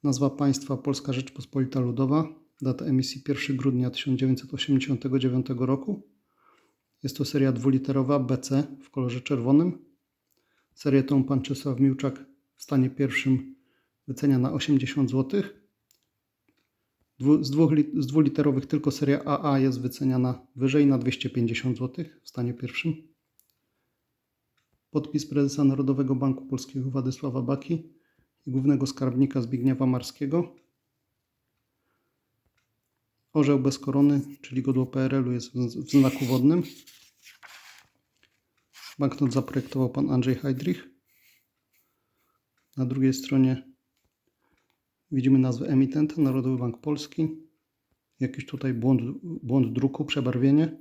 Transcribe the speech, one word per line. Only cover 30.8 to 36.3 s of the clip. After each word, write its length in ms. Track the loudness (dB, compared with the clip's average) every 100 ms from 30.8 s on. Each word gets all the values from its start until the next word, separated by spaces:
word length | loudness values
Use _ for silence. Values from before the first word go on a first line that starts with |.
| _ _ _ _ _ _ _ _ _ _ _ _ _ _ _ _ _ _ _ _ _ _ _ _ _
Orzeł 260 | 0 2 4
bez 200 | 2 -2
korony, 420 | -2 4 4 4 -2 -12
czyli 200 | -8 -6
godło 240 | 0 0 0
P 140 | -2
R 160 | 0 0
L-u, 160 | 0
jest 220 | -4 -6
w, 320 | -6 -6 -6 2
w 60 |
znaku 340 | 4 4 2
wodnym. 380 | -2